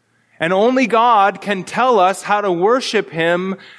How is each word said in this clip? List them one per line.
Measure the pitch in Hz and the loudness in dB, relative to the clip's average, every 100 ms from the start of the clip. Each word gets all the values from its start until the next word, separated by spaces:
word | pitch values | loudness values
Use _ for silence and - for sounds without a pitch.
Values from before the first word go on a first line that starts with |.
| _ _ _ - | _ _ _ -6
And | 165 | -2
only | 190 226 262 233 | 2 2 2 0
God | 226 240 220 196 185 | 2 4 4 2 0
can | 196 196 | -6 -6
tell | - 202 254 226 | -6 -2 0 2
us | 180 190 | 2 0
how | - 208 | -2 -2
to | 202 | 0
worship | 170 196 254 - 214 - | 0 0 0 -2 -4 -4
him | 165 165 175 190 190 - | -4 -2 -2 -4 -8 -14